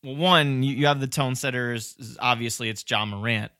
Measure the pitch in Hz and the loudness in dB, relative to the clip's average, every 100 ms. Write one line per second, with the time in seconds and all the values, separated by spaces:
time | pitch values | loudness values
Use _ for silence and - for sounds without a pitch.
0 | 135 139 180 175 143 131 135 135 147 143 | -10 0 6 6 6 2 0 2 2 2
1 | 135 - 131 127 139 123 120 117 107 - | -2 -2 -2 -2 -2 -2 -2 -4 -8 -16
2 | 117 - 123 120 117 - 113 107 - 110 | -18 -4 0 0 -2 -4 -6 -6 -2 -2
3 | 107 101 113 110 107 | 0 -2 -2 -2 -4